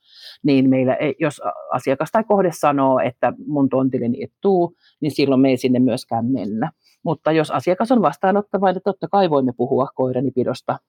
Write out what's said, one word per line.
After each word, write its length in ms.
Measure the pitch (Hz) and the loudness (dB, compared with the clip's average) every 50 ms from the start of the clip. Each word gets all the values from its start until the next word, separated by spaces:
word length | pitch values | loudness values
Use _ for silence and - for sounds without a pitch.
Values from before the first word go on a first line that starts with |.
| _ _ - - - - - - | _ _ -20 -20 -20 -20 -12 -4
niin 280 | - 147 139 131 131 131 | 0 2 2 4 4 4
meillä 240 | 131 131 127 127 123 | 4 4 2 0 0
ei, 200 | - 156 147 - - | 0 -2 -4 -2 -2
jos 200 | 160 147 - - | -4 -4 -4 -6
a-, 120 | - - - - - - | -8 -8 -8 -8 -6 -6
asiakas 380 | - 131 - - 135 - 156 - | -6 -2 -2 -2 -2 -2 -2 0
tai 120 | - 220 226 | 0 0 2
kohde 260 | - 208 196 190 175 | 2 2 2 2 0
sanoo, 480 | 160 - - 147 143 139 135 135 131 127 | 0 0 0 2 2 2 2 2 2 2
että 320 | - 123 - _ 127 123 120 - 135 | 0 -2 -2 _ -2 -2 -2 -4 -8
mun 220 | 143 151 143 135 131 | -4 0 0 0 2
tontilleni 540 | - 131 131 131 131 123 120 117 120 - | 2 0 0 0 -2 -2 -2 -2 -4 -4
et 100 | 120 - _ _ | -8 -12 _ _
tuu, 340 | - 202 190 175 170 170 - _ _ _ _ _ | 0 2 2 2 0 -2 -4 _ _ _ _ _
niin 100 | 156 147 | -6 -4
silloin 300 | - - 143 135 131 127 | 0 0 2 2 4 4
me 100 | 135 135 | 4 4
ei 60 | 131 | 2
sinne 220 | 123 - 127 123 123 | 2 0 2 2 2
myöskään 480 | 127 127 113 127 - - 120 113 113 | 2 2 0 -2 -4 -6 -4 -4 -2
mennä. 460 | 123 135 117 95 101 107 - 151 165 - _ _ _ _ _ | -2 -2 -4 -4 -6 -6 -6 -6 -6 -8 _ _ _ _ _
Mutta 300 | - 170 151 - - 151 | -6 -4 -4 -2 -2 0
jos 180 | 160 160 151 - | 0 0 0 -2
asiakas 420 | - 139 - 170 180 - 226 226 | -4 -2 -2 -2 0 0 0 2
on 100 | 262 233 | 2 2
vastaanottavainen, 720 | 175 143 151 - - 190 202 202 202 - - 190 202 185 180 | 2 2 0 0 0 0 0 0 0 -2 -2 -2 0 0 -2
niin 80 | 185 - | -2 -4
totta 240 | 196 185 - 165 - | -6 -4 -4 -6 -2
kai 220 | - 202 190 170 | 0 0 2 2
voimme 220 | 147 139 131 127 120 | 2 0 0 0 -2
puhua 320 | - 123 120 127 123 135 - - | -4 -2 0 0 -2 -2 -2 -4
koiranipidosta. 840 | - 131 127 127 123 135 123 - 127 113 117 127 - - - 127 - _ | -4 -4 -2 -2 -2 -4 -2 -2 -2 -2 -2 -4 -6 -6 -8 -8 -8 _